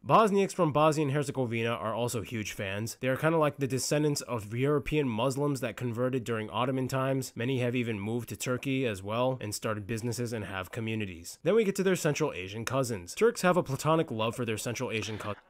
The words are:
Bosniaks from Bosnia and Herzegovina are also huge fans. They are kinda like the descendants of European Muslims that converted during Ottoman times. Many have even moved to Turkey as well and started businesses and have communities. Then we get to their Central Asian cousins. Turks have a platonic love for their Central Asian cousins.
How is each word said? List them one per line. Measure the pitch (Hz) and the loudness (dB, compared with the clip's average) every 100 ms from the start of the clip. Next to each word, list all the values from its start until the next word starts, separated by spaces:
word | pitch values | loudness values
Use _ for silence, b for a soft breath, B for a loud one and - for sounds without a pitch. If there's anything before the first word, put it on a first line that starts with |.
| - | 4
Bosniaks | 165 220 196 190 | 6 6 4 2
from | - 165 | 2 2
Bosnia | 139 156 151 147 | 4 4 4 2
and | |
Herzegovina | 147 143 135 123 117 113 | 0 -2 -2 -2 0 -2
are | 113 104 | -2 -2
also | 110 120 117 | -2 -2 -2
huge | 92 113 104 | -4 -6 -6
fans. | - 98 101 113 - | -6 -4 -4 -4 -4
They | 127 | -2
are | 131 | 0
kinda | 151 165 | 2 4
like | 147 139 | 2 2
the | 135 | -2
descendants | 131 - 147 151 143 | -2 0 2 2 0
of | 131 117 104 117 | -2 -6 -4 0
European | 135 147 - 151 139 | 2 2 2 0 2
Muslims | 107 131 131 147 135 | 2 0 2 0 0
that | 120 104 | -4 -4
converted | 123 117 127 131 | -4 0 0 0
during | 110 113 107 | -2 -2 -2
Ottoman | 107 127 131 127 | -2 0 0 0
times. | 135 131 135 127 - | 0 0 0 -2 -4
Many | 120 135 | -2 0
have | 123 123 | 0 0
even | 117 107 | -2 -2
moved | 101 117 120 | -2 -2 -4
to | 107 | -6
Turkey | - 123 139 131 127 | -4 -2 0 0 0
as | 98 | -2
well | 98 113 127 123 | -2 0 0 0
and | 107 | -4
started | 104 120 107 101 | -4 -2 -2 -2
businesses | 113 120 | -4 -2
and | 113 120 113 98 | -2 -4 -4 -4
have | 95 92 | -6 -6
communities. | - 110 110 101 82 85 - | -4 -2 -2 -4 -6 -14 -4
Then | 151 214 | 2 4
we | |
get | 202 190 | 4 2
to | |
their | 190 175 | 2 2
Central | 156 143 143 | 2 2 0
Asian | 78 92 104 110 | -2 -6 -6 -2
cousins. | 131 123 107 87 - | 0 0 -2 -6 2
Turks | 220 - | 2 4
have | 180 180 | 4 4
a | |
platonic | 139 131 147 160 156 | 2 0 4 4 2
love | 113 110 113 | 0 0 0
for | 117 | -2
their | 107 | -2
Central | 127 113 123 | -4 -4 -2
Asian | 110 101 107 | -2 -4 -4
cousins. | 107 101 | -6 -8